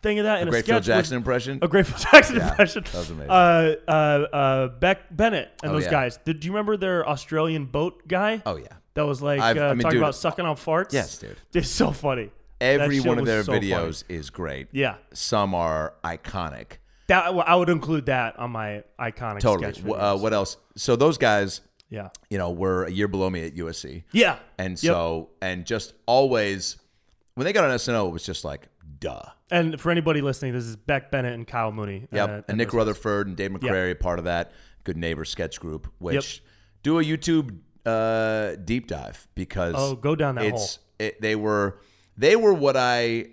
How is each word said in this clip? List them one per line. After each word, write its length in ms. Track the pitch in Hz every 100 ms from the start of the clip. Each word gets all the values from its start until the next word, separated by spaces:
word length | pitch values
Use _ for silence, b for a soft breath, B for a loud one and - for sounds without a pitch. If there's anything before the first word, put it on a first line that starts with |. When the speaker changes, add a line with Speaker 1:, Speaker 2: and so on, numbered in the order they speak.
Speaker 1:
thing 160 | 220 208
of 60 | 208
that 160 | 214
in 60 | 170
Speaker 2:
A 20 |
Speaker 1:
a 20 |
Speaker 2:
great 140 | 120 -
Phil 100 | 226
Speaker 1:
sketch 20 |
was 60 | 185
Speaker 2:
Jackson 300 | 110 110 127
impression? 420 | 113 127 120 135
Speaker 1:
A 60 | 175
great 180 | 196 190
Phil 100 | -
<laughs> 140 | -
Jackson 260 | 302 - 240
Speaker 2:
Yeah, 100 | 80
Speaker 1:
impression. 320 | 76 190 220 180
Speaker 2:
that 80 | -
was 120 | 85
amazing. 200 | 113 139
Speaker 1:
Uh, 460 | 185 175 170 160 156 -
uh, 40 |
uh, 760 | 156 151 147 151 147 139 135 127
Beck 320 | 120 175 190 - 165
Bennett 340 | 226 196 - _
and 100 | 151
Speaker 2:
Oh, 40 | 151
Speaker 1:
those 80 |
Speaker 2:
yeah. 80 | 87
Speaker 1:
guys. 260 | - 127 -
Did, 160 | - 160
do 60 | 160
you 60 |
remember 240 | 202 208 214
their 300 | 190 180 156
Australian 580 | 139 - 160 165 160 135
boat 420 | 147 170 - -
guy? 340 | 180 208 220 147
Speaker 2:
Oh, 100 | 85
yeah. 120 | - - _
Speaker 1:
That 120 | - 147
was, 160 | 135
like, 200 | 143 143
Speaker 2:
I've, 160 | 117 117
Speaker 1:
uh, 40 | 143
Speaker 2:
I 80 |
mean, 60 | 127
Speaker 1:
talking 160 | 165 160
Speaker 2:
dude. 40 |
Speaker 1:
about 120 | 151 127
sucking 300 | 175 - 175
on 100 | 151
farts? 380 | - 160 190
Speaker 2:
Yes, 240 | 139 104 -
dude. 180 | - - -
Speaker 1:
It's 140 | 175 -
so 220 | - -
funny. 400 | 143 147 127 101 - - -
That 180 | 123 143
Speaker 2:
Every 160 | 143 139
Speaker 1:
shit 60 | 127
Speaker 2:
one 100 | 120
of 60 |
Speaker 1:
was 40 | 117
Speaker 2:
their 160 | 110
Speaker 1:
so 80 | 98
funny. 180 | 104 101
Speaker 2:
videos 360 | 90 82 78 -
is 220 | 87 71
great. 400 | - 85 67 67
Speaker 1:
Yeah. 240 | 135 135 92 -
Speaker 2:
Some 400 | - - 110 98
are 420 | 90 82 78 78 - 85
iconic. 720 | 82 - 98 82 65 - - _ _ _
Speaker 1:
That, 180 | 185 170
I 300 | 185 165 175
would 120 | 175
include 360 | 170 127 160 135
that 340 | 131 117 -
on 120 | 120
my 320 | 117 107 104 - _
iconic 440 | 120 - 120 104
Speaker 2:
Totally. 320 | 113 101 104
Speaker 1:
sketch 100 | 101 95
Speaker 2:
Wh-, 60 | 107
uh, 160 | 104 98
Speaker 1:
videos. 60 |
Speaker 2:
what 120 | 107
else? 240 | 107 98 - _ -
So 180 | - 120
those 220 | 143 151
guys, 420 | 127 104 98 - _ _ _
Speaker 1:
Yeah. 180 | 110 95 - _
Speaker 2:
you 80 | 101
know, 140 | 90
were 340 | 87 95 92 90
a 40 |
year 180 | 92 104
below 200 | 95 92
me 160 | 90 80
at 80 | 76
U 100 | 82
S 100 | 82
C. 260 | 69 69 -
Speaker 1:
Yeah. 240 | 214 208 147 - -
Speaker 2:
And 240 | 92 90
Speaker 1:
Yep. 120 | -
Speaker 2:
so, 360 | 87 85 82 80 _
and 240 | 95 90 87
just 280 | 113 - - -
always, 720 | 123 139 123 104 98 87 - _ _ _ _ _ -
when 80 | 143
they 60 |
got 120 | 208 156
on 60 |
S 180 | 123 -
N 60 | 117
L, 120 | 98
it 40 |
was 120 | 82
just 220 | - 92 76
like, 240 | 71 - _ 80 71
duh. 240 | 78 57 - - _
Speaker 1:
And 320 | 175 165 156
for 100 | 160
anybody 300 | 170 160 147
listening, 320 | 139 131 135
this 100 | 123
is 140 | 117 110
Beck 340 | - 139 135
Bennett 220 | 139 123
and 120 | 117 117
Kyle 280 | 120 110
Mooney, 340 | 107 104 98 -
Speaker 2:
Yep. 160 | 101 101
Speaker 1:
uh, 20 |
Speaker 2:
And 100 | 104 -
Speaker 1:
and 100 | 104
Speaker 2:
Nick 100 | 117
Speaker 1:
those 20 |
guys. 60 | 117
Speaker 2:
Rutherford 500 | 110 104 110 101 101
and 80 | 90
Dave 160 | 98
Speaker 1:
Yep. 100 | 95
Speaker 2:
McCrary, 380 | 120 95 92 90
part 180 | 90 87
of 40 | 87
that 280 | 85 85 b b b -
Good 100 | 82
Neighbor 300 | 82 80 78
sketch 340 | - 82 -
group, 280 | 82 78 - -
which 380 | 87 135 - -
Speaker 1:
Yep. 80 | b b b b
Speaker 2:
do 160 | 135 165
a 40 |
YouTube, 540 | 156 156 - 165 139 95 _ _ -
uh, 720 | 113 113 113 110 110 107 85
deep 240 | 85 120 117
dive 400 | 80 58 50 - -
because 400 | 92 95 87 85
Speaker 1:
Oh, 180 | 139 131
go 200 | 143 156
down 200 | 147 127
that 100 | 107
Speaker 2:
it's, 300 | 117 101 -
Speaker 1:
hole. 60 | _ _
Speaker 2:
it, 200 | 107 -
they 140 | 110 107
were, 440 | 107 107 101 95 b b b -
they 200 | 131 220
were 160 | 220
what 240 | 185 139 135
I 480 | 123 120 117 117 110